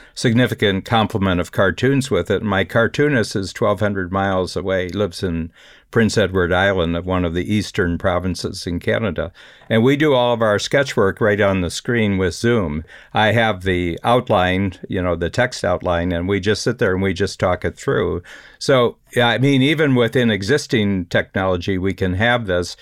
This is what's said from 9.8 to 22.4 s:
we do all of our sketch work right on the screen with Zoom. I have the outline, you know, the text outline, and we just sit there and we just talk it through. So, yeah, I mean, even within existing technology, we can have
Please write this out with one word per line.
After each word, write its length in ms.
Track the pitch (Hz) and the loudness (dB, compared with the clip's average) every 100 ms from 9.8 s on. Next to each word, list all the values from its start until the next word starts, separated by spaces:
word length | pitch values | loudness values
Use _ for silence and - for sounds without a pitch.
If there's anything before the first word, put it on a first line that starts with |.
we 120 | 117 | 2
do 200 | 143 151 | 2 2
all 180 | 131 120 | 2 2
of 80 | 120 | 2
our 180 | 110 101 | 2 0
sketch 380 | - 143 139 - | 0 0 0 0
work 240 | 98 92 | 0 2
right 200 | 113 104 | 2 2
on 200 | 101 95 | 2 2
the 80 | 85 | -2
screen 480 | - - 120 107 95 | -4 -4 0 0 0
with 160 | 92 | 0
Zoom. 480 | - 117 120 85 76 - - - | 0 0 0 0 -6 -10 -16 -6
I 200 | 104 107 | 0 2
have 320 | 110 113 95 | 4 2 0
the 340 | 92 90 87 82 | -2 0 -2 -2
outline, 720 | 117 123 127 104 90 92 98 - - | 0 2 2 2 2 2 -2 -6 -6
you 140 | 98 | -2
know, 140 | 90 85 | -2 0
the 120 | 85 | -2
text 360 | - 123 - | 0 -2 -2
outline, 460 | 95 87 90 87 85 | -2 -2 0 0 0
and 180 | 85 90 | -2 0
we 120 | 101 | 0
just 220 | 92 104 | 0 -2
sit 160 | - - | -2 -2
there 160 | 107 | 0
and 80 | 92 | 0
we 100 | 98 | 0
just 260 | 90 98 - | -2 -4 -2
talk 240 | 95 90 90 | -2 0 -4
it 100 | - | -6
through. 460 | - - 90 85 - - - - | -4 -2 -2 -4 -8 -18 -20 -8
So, 380 | - 131 120 - _ | 0 2 2 -2 _
yeah, 140 | - 120 | 0 0
I 80 | 113 | 2
mean, 240 | 135 135 | 2 4
even 340 | 135 156 156 | 2 2 2
within 360 | 123 117 135 117 | 2 2 2 2
existing 760 | 104 98 143 - 120 101 95 90 | 0 0 -2 0 0 0 -2 -2
technology, 720 | 110 87 101 95 92 87 92 | -2 -2 -2 0 0 -2 -2
we 160 | 95 | -2
can 220 | 92 95 | -2 -2
have 320 | 92 117 123 | 0 2 0